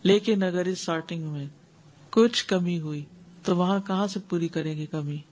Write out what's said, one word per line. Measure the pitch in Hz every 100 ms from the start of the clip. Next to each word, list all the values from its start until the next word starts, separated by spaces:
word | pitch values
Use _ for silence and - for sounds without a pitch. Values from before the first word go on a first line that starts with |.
لیکن | 185 202 208 208
اگر | 190 175
اس | 180 185
starting | - 165 165 170
میں | 156 147 143 - - - - - -
کچھ | - 233 240 -
کمی | 185 175 175
ہوئی | 156 147 147 - - -
تو | - 175
وہاں | 180 196 196
کہاں | 190 202
سے | 196 -
پوری | 175 165
کریں | 165 156 156
گے | 151
کمی؟ | 156 147 151 147